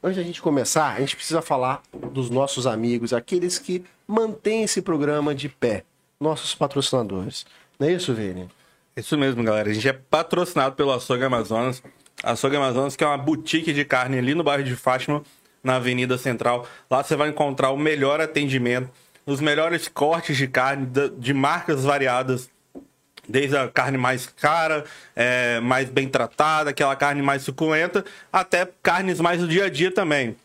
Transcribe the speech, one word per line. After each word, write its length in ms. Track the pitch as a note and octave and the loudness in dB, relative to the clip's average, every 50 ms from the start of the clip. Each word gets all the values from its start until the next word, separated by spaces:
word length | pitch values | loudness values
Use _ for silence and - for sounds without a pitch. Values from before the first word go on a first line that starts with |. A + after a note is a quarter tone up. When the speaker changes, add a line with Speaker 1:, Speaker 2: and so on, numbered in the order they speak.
Speaker 1:
antes 160 | - F3 F#3+ | -4 -2 -2
da 60 | F#3+ F3 | -2 -4
gente 180 | E3+ F3 - | -6 -8 -2
começar, 540 | - E3+ D3 C3+ A#2 - - D#3+ D#3 C#3 F#2 | 0 2 2 2 2 2 2 2 2 0 0
a 60 | G2+ | -2
gente 160 | C3+ C3+ - | -2 -4 -4
precisa 260 | - - - D#3 E3 D3+ | -6 -6 -2 -2 -2 0
falar 400 | - D3+ C3+ B2+ B2+ C3+ - - _ - - - B2 B2+ | 0 0 0 0 0 -2 -4 -8 _ -16 -12 -12 -8 -6
dos 180 | C3+ C3 A#2+ | -6 -4 -2
nossos 380 | A#2+ B2+ C#3 C#3 - C3 B2 C3 | 0 0 0 0 -2 -2 -2 0
amigos, 440 | A2 A2 A2+ A#2+ A#2+ A#2+ A#2 A#2 B2 | 0 0 0 0 0 0 0 -2 -2
aqueles 460 | A#2 A#2 - - F3+ F3 F3+ F3+ - | -2 -2 0 -2 0 0 -2 -4 -4
que 260 | - - F3+ F3+ F3+ - _ _ _ | -4 -6 -6 -6 -6 -10 _ _ _
mantêm 560 | - G#3 A3+ A3+ A3 G#3 - - G3+ G#3+ A3+ A3 | -2 0 0 0 0 -4 -4 -2 -2 0 0 0
esse 180 | G3+ - G3+ | 0 -2 -2
programa 540 | F3+ - E3+ D3+ D3 C#3+ D3 D3+ D3 D3+ D3 | -2 -2 0 0 0 0 0 0 0 0 -2
de 140 | C3+ C3+ C#3+ | -4 -6 -10
pé, 340 | - _ - A#2+ G#2+ F#2 - _ _ _ _ _ _ _ | -6 _ -2 0 0 -2 -6 _ _ _ _ _ _ _
nossos 340 | C#3+ D#3 D#3 C#3 - - - | -2 -2 -2 -2 -4 -8 -4
patrocinadores. 920 | - D3+ C#3+ - C#3+ C3 - - C3 A#2 G2+ G2 F#2+ F#2 A#2 C3 - - - - - _ _ _ _ | -2 -2 -2 0 -2 0 0 0 0 -2 -2 -4 -6 -6 -8 -10 -12 -16 -16 -20 -20 _ _ _ _
Não 80 | C3+ D3+ | 0 0
é 40 | F3+ | 0
isso, 220 | F3 F3+ - B2+ | 0 -2 -2 -4
Vini? 340 | A2 G#2+ G2 F#2 F2+ F2+ F2+ - _ _ _ _ _ _ _ _ | -4 -4 -6 -8 -8 -12 -14 -16 _ _ _ _ _ _ _ _
Speaker 2:
Isso 200 | - G#2+ - D#3+ D3+ | -12 -6 -2 0 2
mesmo, 240 | C#3 C3+ C3 A#2 A#2 | 2 2 0 2 2
galera. 240 | A2 G#2+ G#2+ G#2+ G#2 | 2 2 2 0 0
A 20 | G#2+ | -2
gente 120 | G#2+ G#2+ C3+ | 0 0 0
é 40 | C3 | 0
patrocinado 840 | - - _ - D#3 E3 - - F3 F3+ F3 F3 D#3 C3+ C3+ C3+ | 0 -2 _ 0 0 2 0 0 0 0 0 0 0 0 0 0
pelo 160 | - D3 C#3 | 0 0 0
Açougue 320 | C3+ A#2+ B2+ - C3 B2 C3 | 0 0 0 0 0 0 2
Amazonas. 580 | C3+ B2+ A#2 A2 G2+ A2+ A2 A#2+ C3 B2+ C3 - - - _ _ _ _ - - | 2 0 0 0 0 0 0 0 0 -2 -4 -10 -18 -20 _ _ _ _ -6 -2
Açougue 320 | - A#2+ - - C#3 C#3 | -2 -2 0 0 0 2
Amazonas, 400 | D3 C#3 C3 B2 B2+ C3+ C#3 C3+ | 2 2 2 2 0 0 -2 0
que 80 | - D#3+ | 0 0
é 20 | |
uma 120 | D3 C#3+ C#3 | 2 2 0
boutique 540 | C3 D3+ D#3+ - - - - D#3+ E3 E3+ D3+ | 0 -2 -2 -2 -2 -2 -2 0 0 0 0
de 100 | C#3+ C#3+ | 0 0
carne 320 | - C#3 B2+ B2+ B2+ C3+ B2+ | 2 2 2 2 2 0 2
ali 160 | B2 B2+ C#3+ | 2 2 2
no 80 | E3+ E3 | 2 2
bairro 220 | D3 C#3+ C#3 C#3 | 2 2 2 0
de 100 | C3 B2 | -2 -4
Fátima, 480 | - - C3 B2+ B2+ C3 - D3 D3 D3 - _ _ _ _ _ _ - | -2 0 0 0 0 0 -2 -2 -2 -4 -8 _ _ _ _ _ _ -2
na 140 | C3 B2+ | 0 0
Avenida 400 | B2+ A#2+ B2 B2 B2 B2+ B2 B2+ | 2 2 0 0 0 0 0 0
Central. 500 | B2 - C#3 B2 A2 A2+ A#2+ A#2+ B2 A#2+ - - - - _ | 0 0 -2 -2 0 0 0 0 0 -4 -8 -16 -20 -4 _
Lá 120 | C3 C3 C#3 | 0 0 0
você 100 | - D#3+ | 0 0
vai 140 | C#3 D3 D3+ | 0 0 0
encontrar 420 | D3+ - D#3 C#3+ C3+ C3 C3+ C3 | 0 0 -2 0 2 2 0 0
o 60 | C3+ | 2
melhor 440 | C#3 D3+ D#3 D#3 D3 C3+ C3+ C#3+ D#3 D#3+ | 2 2 0 2 2 2 2 2 2 0
atendimento, 680 | D#3 D#3 D3 D3 C#3 C3 C3 A#2+ A#2+ B2 B2+ C3 B2+ - _ _ _ _ _ _ | 0 0 -2 0 0 0 0 0 0 0 0 -2 -6 -12 _ _ _ _ _ _
os 120 | - C#3 C3+ | -6 -4 0
melhores 460 | D3+ D3+ D3 D3+ D#3 E3+ E3+ D#3+ - | 2 2 2 2 2 2 0 -2 -4
cortes 500 | - - - C#3+ D3 E3 E3 E3 - D3+ C3 | -6 -2 0 2 2 2 0 0 -2 -2 0
de 100 | C#3 C3 | 0 2
carne 380 | C3 B2+ B2+ C3+ C#3 C#3 C3+ | 2 2 2 2 2 -2 -4
da, 220 | B2+ B2 C3+ C#3+ C3+ | -2 0 0 0 0
de 260 | - C3+ A#2+ A#2+ C#3+ | -2 -4 -4 -2 0
marcas 500 | C3+ C3+ C#3+ D#3+ F3 - - D#3 C3+ C3 | 2 2 2 2 0 0 -2 0 2 2
variadas, 640 | C#3 C#3+ C#3+ C3+ C3 B2 B2 C3 C3 B2+ A#2+ - - _ _ _ _ _ - - _ _ _ _ _ _ - - - | 2 2 4 2 2 2 0 0 0 -2 -2 -4 -10 _ _ _ _ _ -20 -20 _ _ _ _ _ _ -20 -10 -2
desde 260 | G#2+ C3 C#3+ C3+ C#3 | 0 0 2 2 2
a 140 | C#3+ C3 A2+ | 0 0 0
carne 300 | - C3 B2+ C3 C3+ C3 | 0 0 0 2 0 0
mais 260 | B2 B2+ C3 B2+ C3 | 0 0 0 -2 -4
cara, 580 | - - - - D3 D#3 E3+ D#3+ D#3+ D#3 D3+ D3 D3 - - - - _ | -10 -8 0 2 2 2 2 2 0 -2 -4 -4 -8 -16 -20 -20 -10 _
é, 460 | - A#2 B2 B2 B2+ B2 A#2+ A#2+ A#2 | 0 0 2 2 2 0 0 0 0
mais 300 | A#2 B2 B2+ C3 C3+ C3 | 0 0 0 0 0 0
bem 180 | B2+ C3+ C3+ C3 | -2 -2 -2 0
tratada, 640 | - B2 A#2+ A2+ - - D3+ D#3 D#3 D#3 D#3 D3 | 0 0 -2 0 0 2 2 2 2 2 0 -2
aquela 260 | C3+ - D3 C#3 C3+ | -2 0 0 0 0
carne 240 | C3+ D3 C#3+ C#3+ C#3+ | 0 0 0 0 0
mais 220 | C#3 C#3 C#3 C3+ C3+ | 0 0 0 -2 -4
suculenta, 600 | - C3+ - D#3+ D#3 D#3 D#3 E3 F3+ F3+ G3+ F#3+ - - - - - - | -6 -4 -2 0 0 2 2 0 0 0 -2 -4 -4 -10 -20 -14 -2 -2
até 340 | F#3+ F#3 - - F3 F#3 F3+ - _ - | -2 0 2 0 0 0 -2 -6 _ 0
carnes 380 | - E3+ F3+ F#3+ F#3+ F3 D3+ | 2 2 2 0 -2 0 2
mais 180 | E3 F3 F3 E3+ | 2 2 2 2
do 60 | F3 | 0
dia 200 | E3+ D#3+ F3+ G3+ | 2 2 2 2
a 20 | F#3+ | 2
dia 220 | D#3+ C#3 E3+ F#3 | 0 0 0 0
também. 440 | F3+ A3 G3 D#3+ D3+ C#3+ C3 A2+ G#2 - | 2 0 2 2 2 2 0 -2 -4 -8